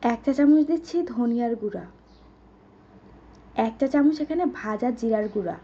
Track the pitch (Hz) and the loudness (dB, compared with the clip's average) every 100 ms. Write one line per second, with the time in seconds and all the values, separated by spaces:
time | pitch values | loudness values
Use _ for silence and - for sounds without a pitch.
0 | 240 233 - 269 285 302 294 330 - 339 | -2 -2 -2 2 6 6 6 0 -2 -4
1 | 349 226 240 233 233 226 208 190 175 - | -4 -2 -2 0 -2 -2 -4 -8 -14 -20
2 | _ - - - - - - - - - | _ -20 -20 -20 -20 -20 -20 -20 -20 -20
3 | - - - - - - 226 226 269 285 | -20 -20 -20 -20 -14 -4 -4 0 0 4
4 | 285 302 302 330 359 - 214 214 247 240 | 2 2 -2 0 -2 -2 -6 -2 -2 -2
5 | 233 220 214 208 175 165 | 0 0 0 -4 -6 -8